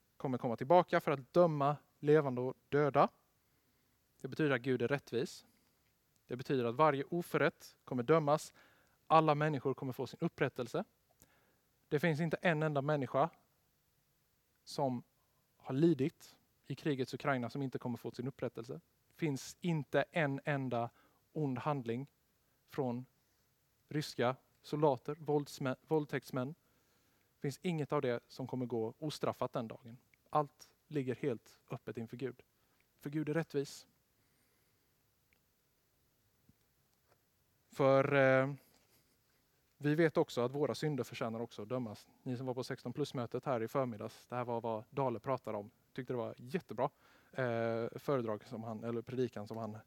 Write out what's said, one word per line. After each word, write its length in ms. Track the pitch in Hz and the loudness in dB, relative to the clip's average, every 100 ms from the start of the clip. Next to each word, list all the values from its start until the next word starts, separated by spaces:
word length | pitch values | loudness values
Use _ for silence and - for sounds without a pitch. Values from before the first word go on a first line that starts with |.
| _ _ | _ _
kommer 200 | 143 127 | -4 -2
komma 180 | 131 113 | -2 -2
tillbaka 460 | 135 180 180 170 | 6 6 8 2
för 100 | 170 | 2
att 220 | 139 123 | -2 2
döma 440 | 175 175 151 139 147 - _ | 4 6 6 0 0 -6 _
levande 420 | 143 151 143 123 | 6 6 6 0
och 120 | 127 - _ | -4 -6 _
döda. 400 | 143 147 139 180 - _ _ _ _ _ _ _ _ _ _ | 2 4 6 4 2 _ _ _ _ _ _ _ _ _ _
Det 60 | 131 | -12
betyder 240 | 131 156 | -2 2
att 100 | 127 | 2
Gud 200 | 123 123 | 2 0
är 60 | 117 | 2
rättvis. 580 | 139 - 117 160 - - _ _ _ _ _ _ _ _ | -2 -2 -4 -4 -8 -20 _ _ _ _ _ _ _ _
Det 80 | 127 | -10
betyder 300 | - 139 120 | -2 0 0
att 100 | 117 | 4
varje 280 | 156 135 | 4 4
oförrätt 720 | 135 175 175 151 143 - - - | -2 -4 -2 2 0 0 -14 -20
kommer 200 | - 127 | -6 -4
dömas. 500 | 117 160 147 151 - - - _ _ _ _ | 4 4 4 0 0 -16 -20 _ _ _ _
Alla 280 | 160 156 147 | 6 6 4
människor 380 | 156 143 139 | 2 0 -2
kommer 200 | 127 135 | -2 -4
få 140 | 123 123 | -6 -8
sin 120 | - | -4
upprättelse. 600 | 170 - 139 - 120 160 208 _ _ _ - _ _ _ _ _ _ | -4 -2 -2 -2 -6 -4 -6 _ _ _ -20 _ _ _ _ _ _
Det 100 | 147 | 0
finns 200 | 175 147 | 2 2
inte 180 | 165 - | 0 2
en 220 | 185 156 | 2 2
enda 180 | 156 143 | 2 0
människa 480 | 139 151 127 131 160 - _ _ _ _ _ _ _ _ _ _ _ _ | 0 0 0 2 2 0 _ _ _ _ _ _ _ _ _ _ _ _
som 400 | - - 139 123 - _ _ _ _ _ | -12 -2 -2 -2 -8 _ _ _ _ _
har 160 | - | -6
lidit 600 | 131 165 147 135 - - - _ _ _ | 2 4 4 0 -4 -18 -20 _ _ _
i 80 | 139 | -6
krigets 380 | 165 135 127 | -2 -2 -2
Ukraina 360 | 131 147 135 120 | -2 0 0 -2
som 120 | 143 | -4
inte 180 | 135 123 | -4 -4
kommer 180 | 127 117 | -6 -6
få 140 | - | -8
sin 160 | - 127 | -8 -8
upprättelse. 540 | - 123 - 117 151 - _ _ | -6 -8 -8 -12 -12 -14 _ _
Det 60 | |
finns 440 | _ 165 135 - - | _ -4 -4 -8 -8
inte 440 | 175 160 139 147 - | -2 -2 0 0 0
en 300 | 180 147 139 - | 0 -2 -2 -2
enda 440 | 143 131 120 117 - _ _ _ | -2 -2 -2 -4 -8 _ _ _
ond 260 | 160 147 127 | -4 -2 -2
handling 500 | 156 143 117 117 143 _ _ _ _ _ _ | -2 -2 -2 -6 -6 _ _ _ _ _ _
från 360 | - 127 120 127 _ _ _ _ _ _ _ _ | -4 -2 -4 -8 _ _ _ _ _ _ _ _
ryska 460 | 147 147 - 120 127 _ _ | -6 -6 0 0 0 _ _
soldater, 540 | - 147 151 127 - 151 | -8 2 4 2 -2 -8
våldsmä-, 600 | 147 147 143 - 139 131 _ | 0 0 0 -4 -4 -4 _
våldtäktsmän. 680 | 156 151 139 - 135 127 160 _ _ _ _ _ _ _ _ | -2 0 -6 -4 -6 -6 -8 _ _ _ _ _ _ _ _
Det 60 | |
finns 180 | 147 131 | -8 -4
inget 320 | 185 160 139 | -4 -2 0
av 80 | 147 | 0
det 180 | 135 120 - | 0 -2 -6
som 200 | - 131 | -12 -8
kommer 180 | 127 123 | -6 -4
gå 280 | 117 110 - | -2 -4 -6
ostraffat 540 | 156 - 160 - 127 | -8 -2 -2 -2 -4
den 140 | 143 113 | -4 -6
dagen. 300 | 120 117 120 _ _ _ | -10 -16 -20 _ _ _
Allt 400 | 151 147 _ - _ _ | -2 -2 _ -20 _ _
ligger 280 | 151 127 117 | -4 -2 -2
helt 440 | 147 110 - - _ | -2 -4 -8 -20 _
öppet 280 | 127 - 113 | -12 -10 -10
inför 200 | 113 123 | -10 -8
Gud. 240 | 131 123 - _ _ _ _ _ | -10 -10 -20 _ _ _ _ _
För 100 | 143 | -8
Gud 200 | 147 147 | -4 -2
är 40 | |
rättvis. 540 | 156 156 143 143 - - _ _ _ _ _ _ _ _ _ _ _ _ _ _ _ _ _ _ _ _ _ _ _ _ _ _ _ _ _ _ _ _ _ _ _ _ _ _ | -2 -2 -4 -4 -8 -20 _ _ _ _ _ _ _ _ _ _ _ _ _ _ _ _ _ _ _ _ _ _ _ _ _ _ _ _ _ _ _ _ _ _ _ _ _ _
För, 420 | - 135 135 135 | 2 4 6 4
eh, 400 | 139 135 131 135 139 - _ _ _ _ _ _ _ _ _ _ _ | 4 6 6 2 -2 -14 _ _ _ _ _ _ _ _ _ _ _
vi 180 | 143 156 | 0 4
vet 220 | 165 175 | 4 4
också 240 | 156 - | 2 2
att 100 | 123 | 0
våra 240 | 139 143 113 | 0 -2 0
synder 280 | 156 139 | -2 -2
förtjänar 360 | 117 - 120 113 | -4 -4 -6 -4
också 220 | 117 - | -8 -10
att 80 | 104 | -6
dömas. 380 | 127 117 104 - _ | -4 -4 -10 -16 _
Ni 140 | 139 123 | -8 -6
som 80 | 131 | -4
var 80 | |
på 100 | 123 | -6
sexton 300 | 123 131 127 | -6 -6 -8
plus-mötet 520 | 120 143 - 117 127 151 | -4 -4 -4 -4 -4 -2
här 180 | 123 | -2
i 40 | 113 | 0
förmiddags, 580 | 143 131 104 110 - - | 0 -2 -4 -10 -12 -10
det 60 | 120 | -6
här 100 | 123 | -4
var 160 | 117 | -4
vad 220 | 117 110 110 | -2 -4 -6
Dale 300 | 135 135 113 | -2 -2 -2
pratade 380 | 135 131 - 107 | -2 -4 -4 -6
om. 140 | 104 - _ | -8 -16 _
Tyckte 200 | - 127 | -12 -6
det 40 | 127 | -4
var 160 | 113 - | -4 -8
jättebra, 520 | 123 180 - 110 139 - _ - _ | -8 -8 -6 -4 -4 -4 _ -20 _
eh, 560 | - 127 117 117 113 117 131 | -4 -2 0 0 0 -4 -6
föredrag 480 | - 139 113 104 - | -2 0 0 -4 -6
som 160 | 123 | -10
han, 200 | 113 110 | -8 -8
eller 180 | 117 117 | -4 -6
predikan 460 | 117 123 123 - 104 | -4 -2 -2 -2 -10
som 100 | 113 | -8
han, 200 | 113 110 | -8 -10